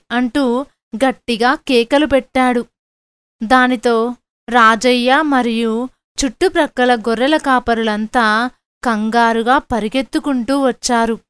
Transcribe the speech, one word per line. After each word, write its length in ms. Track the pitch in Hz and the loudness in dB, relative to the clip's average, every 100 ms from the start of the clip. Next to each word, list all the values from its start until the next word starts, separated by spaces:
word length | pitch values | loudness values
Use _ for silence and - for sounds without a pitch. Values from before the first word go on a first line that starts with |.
| - | -6
అంటూ 560 | 233 254 285 262 233 277 _ _ 220 | -4 -2 0 0 -2 -6 _ _ -2
గట్టిగా 500 | 269 254 - 226 240 | -2 -2 -4 -2 0
కేకలు 520 | 294 - 247 233 285 302 | -2 0 0 2 0 2
పెట్టాడు. 600 | 269 247 262 254 247 233 _ _ _ _ _ _ - | 0 0 -2 0 0 -4 _ _ _ _ _ _ -10
దానితో 720 | 214 254 254 254 240 226 233 240 _ _ - | 0 2 2 0 0 0 -2 -6 _ _ -2
రాజయ్య 720 | 240 226 226 254 247 240 277 | 2 4 4 2 2 2 2
మరియు 640 | 311 269 240 226 226 220 254 _ _ - | 2 0 0 -2 -2 -4 -6 _ _ -6
చుట్టుప్రక్కల 680 | 277 - 370 339 294 - 247 | -6 -2 -2 0 -2 0 2
గొర్రెల 420 | 240 214 220 262 311 | 2 0 -2 0 0
కాపరులంతా 1120 | 285 254 247 226 220 208 214 254 220 214 247 - _ _ | 0 0 0 -2 -2 -4 -4 0 0 0 -2 -8 _ _
కంగారుగా 760 | 254 214 220 233 233 226 226 269 | -4 -2 0 2 2 0 0 0
పరిగెత్తుకుంటూ 1080 | - 233 208 262 269 320 302 262 220 277 269 | 0 -4 -4 -4 -4 -4 -2 -2 -2 0 0
వచ్చారు. 520 | 233 - 240 226 220 | -2 -2 0 0 -4